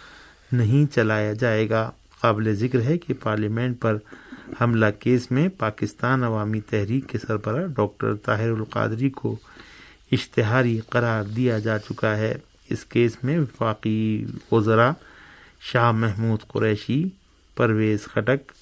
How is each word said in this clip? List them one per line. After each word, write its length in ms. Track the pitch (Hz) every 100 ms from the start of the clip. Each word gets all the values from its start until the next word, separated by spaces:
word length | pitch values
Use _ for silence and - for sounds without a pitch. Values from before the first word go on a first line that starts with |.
| - - - - -
نہیں 400 | 123 107 139 147
چلایا 380 | 123 110 107 107
جائے 360 | 107 123 110 110
گا۔ 200 | 113 110 - _ -
قابل 340 | 120 107 110
ذکر 260 | 101 120 127
ہے 180 | 120 170
کہ 160 | - -
پارلیمنٹ 600 | 110 107 107 113 127 123
پر 160 | 113 107 - - - - - -
حملہ 260 | 120 113 107 104
کیس 320 | 120 123 120
میں 180 | 127 185 -
پاکستان 640 | 110 - 110 - 123 131
عوامی 360 | 120 110 107 110
تحریک 480 | - 110 101 131 -
کے 100 | -
سربراہ 480 | - 107 107 120 185
ڈاکٹر 480 | 120 101 - 113
طاہر 360 | 107 - 107 113
القادری 600 | 110 110 117 110 113 135
کو 240 | 135 113 110 - - - - - - -
اشتہاری 640 | 117 - - 107 123 123 113 -
قرار 360 | 123 117 110 101 113
دیا 220 | 127 110
جا 200 | 110 107
چکا 380 | - 117 113 107
ہے۔ 180 | 110 - - _ -
اس 140 | 113
کیس 320 | - 120 120 -
میں 140 | 123 165
وفاقی 840 | 131 - 113 107 113 110 110 110 113 - -
وزراء 400 | 113 107 110 123 165 - - - - - -
شاہ 300 | - 127 120
محمود 540 | 110 113 101 113 110 -
قریشی، 540 | 110 110 104 - 131 185 - _ _ _ -
پرویز 480 | 117 110 110 104
خٹک، 480 | - - 110 139 - -